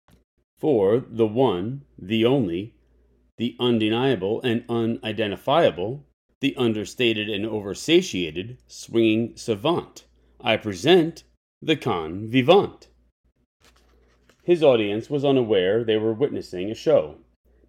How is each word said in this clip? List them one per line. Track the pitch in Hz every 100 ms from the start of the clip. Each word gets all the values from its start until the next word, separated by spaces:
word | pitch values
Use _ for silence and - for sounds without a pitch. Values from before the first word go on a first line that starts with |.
| _ - _ _ _ _
"For | 156 120 95 117
the | - 113 110
one, | 110 131 90 104 139 - -
the | 90 110
only, | 113 139 95 85 110 _ _ _ _ _ _ -
the | 117 -
undeniable | 123 117 107 113 135 110 95 113
and | 131 117 -
unidentifiable, | 117 113 117 110 104 107 92 - 151 139 80 101 143 - _ _ _
the | 139 -
understated | 120 107 98 - 120 107 104
and | 101
oversatiated, | 110 107 101 95 - 170 180 92 82 78 110 127 _
swinging | - - 117 113 110 117 -
savant, | - 104 135 170 - - - _ _ _
I | 120 110
present | 107 92 123 180 160 - - _ _ _
the | 143 151
con | 131 92 78 92 110
vivant." | 127 123 190 - - - _ _ _ _ _ _ _ _ _ _ _ _ _ _ _
His | - 175
audience | 151 120 104 107 113
was | 143 143
unaware | 135 113 101 92 110
they | 113 110
were | 110
witnessing | 110 110 104 - 90 98
a |
show. | 113 - 139 78 - _ _ _ _